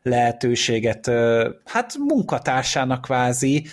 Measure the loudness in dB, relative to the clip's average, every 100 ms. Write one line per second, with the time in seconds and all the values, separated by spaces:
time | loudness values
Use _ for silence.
0 | -2 2 2 0 -2 0 0 0 0 -2
1 | 0 2 4 4 2 -4 -6 -4 -4 -4
2 | 0 0 0 -2 0 -2 0 -2 -2 -4
3 | -2 0 0 0 0 0 -2